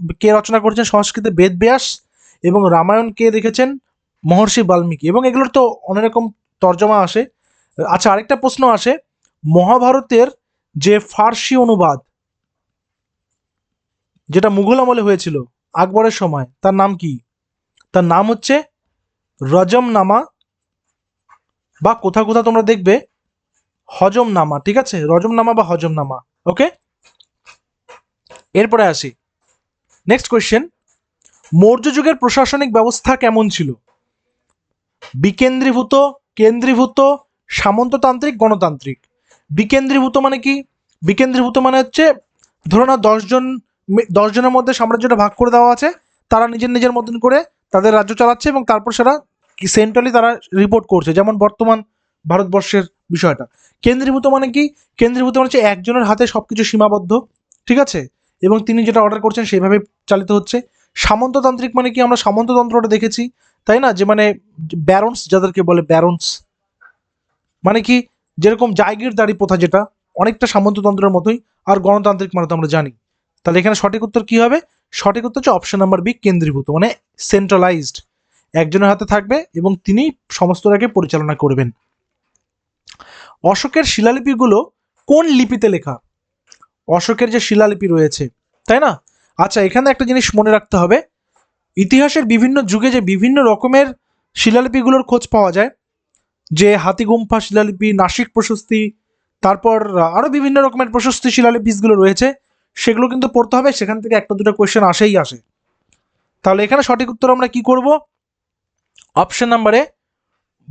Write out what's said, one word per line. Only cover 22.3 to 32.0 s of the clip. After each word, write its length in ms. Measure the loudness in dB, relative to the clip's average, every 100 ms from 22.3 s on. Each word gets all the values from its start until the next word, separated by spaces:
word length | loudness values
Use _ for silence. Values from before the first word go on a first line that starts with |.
| 0
তোমরা 200 | 0 0
দেখবে 380 | 0 0 2 0 -2 _ _ _ _ _ _ _ _
হজমনামা, 760 | -2 0 2 0 0 -2 -4
ঠিক 160 | -2 -2
আছে? 260 | -2 -4
রজমনামা 480 | 0 0 0 0 0
বা 100 | 0
হজমনামা, 560 | -2 -4 -4 -6 -8 -12 -18 _ -4
ওকে? 240 | -2 -2 -4 _ _ _ _ _ _ _ _ _ _ _ -20 _ _ _ -20 _
এরপরে 300 | -2 0 2
আসি, 280 | 0 -2 -8 -14 _ _ _ _ _ _ _ _ -2
নেক্সট 200 | -2 0
কোয়েশ্চেন, 400 | -2 0 -2 -4 _ _ _ _ _ _ _ _
মৌর্য 400 | 2 4 4 0
যুগের 220 | 0